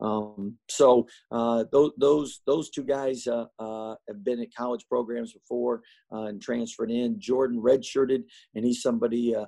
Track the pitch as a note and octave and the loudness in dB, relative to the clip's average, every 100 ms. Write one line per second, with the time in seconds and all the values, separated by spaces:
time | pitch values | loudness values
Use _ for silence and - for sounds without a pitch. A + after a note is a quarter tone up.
0 | G#2+ G#2+ G#2+ G#2 G2+ A#2 - - C3+ B2 | -2 -2 -4 -8 -10 -10 -4 6 8 8
1 | A#2 - - A#2 A#2 A#2 A2+ C#3 D3 B2 | 4 -6 -8 -2 0 0 2 4 4 4
2 | C#3 D3+ C3+ - - D3+ D3+ - C3 C#3 | 2 2 0 -6 -2 -2 -2 -6 -4 -2
3 | C3+ B2+ B2 A#2 A2+ - A2 A2 A2 A2 | -2 -4 -4 -4 -6 -10 -10 -8 -10 -12
4 | - G#2 G2+ A#2+ A2+ - B2 A#2 - B2 | -14 -6 -4 -4 -6 -8 -6 -6 -4 -4
5 | A#2 A#2+ A2+ - - A#2+ B2 A#2 - _ | -2 -6 -8 -12 -8 -4 -2 -4 -8 _
6 | - A2 G#2+ G#2 - A#2+ A#2 - A2+ A#2+ | -14 -8 -8 -8 -6 -4 -4 -6 -2 0
7 | A#2+ G#2+ A2+ B2+ C3 A#2+ A#2 C3 - C#3 | -2 -2 -2 0 0 2 4 2 2 0
8 | C3 C3 A#2 - _ G#2+ A#2+ A#2+ C3 A#2 | 2 0 -4 -18 _ -2 0 0 0 0
9 | A2+ A#2 A#2+ A2 | 0 0 0 -2